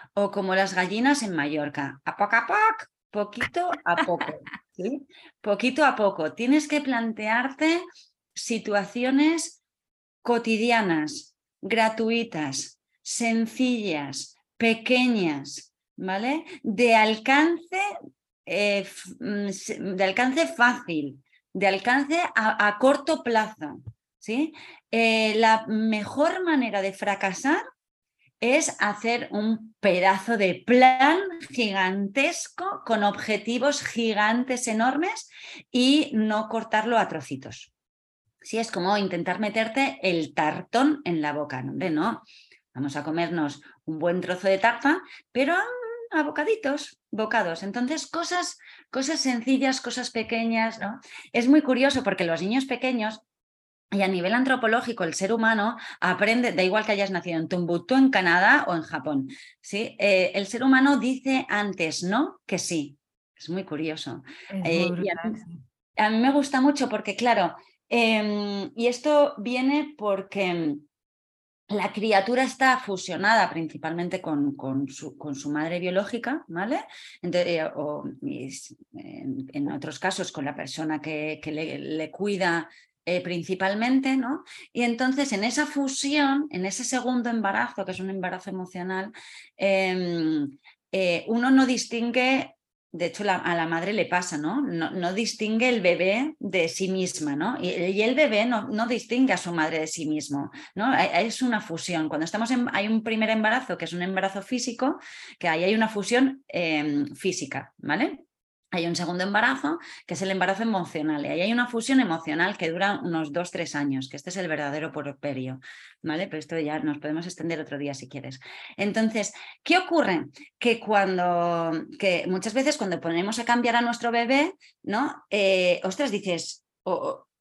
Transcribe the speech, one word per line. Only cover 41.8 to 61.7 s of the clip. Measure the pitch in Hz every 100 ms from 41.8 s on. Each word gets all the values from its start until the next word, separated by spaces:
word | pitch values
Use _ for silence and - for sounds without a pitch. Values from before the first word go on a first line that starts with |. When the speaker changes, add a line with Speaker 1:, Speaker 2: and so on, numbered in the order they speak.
| 180
Speaker 1:
no. | 151 196 220 - - _ _ _
Vamos | 127 139
a | 147
comernos | 151 160 170 170 147 139 - - -
un | 156
buen | 170 180
trozo | 170 180 196
de | 190
tarta, | 226 233 277 349 - - _
pero | 240 277 349 453 494 453 480 466
a | 330
bocaditos, | 294 294 311 440 277 285 - - _
bocados. | 208 214 233 180 165
Entonces, | 196 220 247 311 -
cosas, | 320 339 359 339 - - - _
cosas | 247 269 320
sencillas, | 269 240 226 262 269 262
cosas | 240 240 240
pequeñas, | 233 220 226 226 226 226 226
¿no? | 196 254 - - -
Es | - 240
muy | 302
curioso | 294 247 277 269
porque | 202 185
los | 175 165
niños | 185 254 269
pequeños, | 247 262 247 214 220 _ _ _ _ _ _ _
y | 202
a | 190
nivel | 185 175
antropológico, | 233 262 254 226 233 240 226
el | 170
ser | 156 196
humano | 226 226 220 208 240 - -
aprende, | 180 180 208 233 240
da | 185
igual | 185 214
que | 214
hayas | 208 196
nacido | 185 175 165
en | 160
Tombuctú, | 180 170 175 170 262
en | 269
Canadá | 220 180 175 202 285 -
o | 170
en |
Japón, | 156 160 156 143 135 - - _
¿sí? | - 202 220 -
Eh, | 202 190 180
el | 196 196
ser | 233
humano | 262 262 277 277
dice | 240 262 269 262 262
antes | 208 208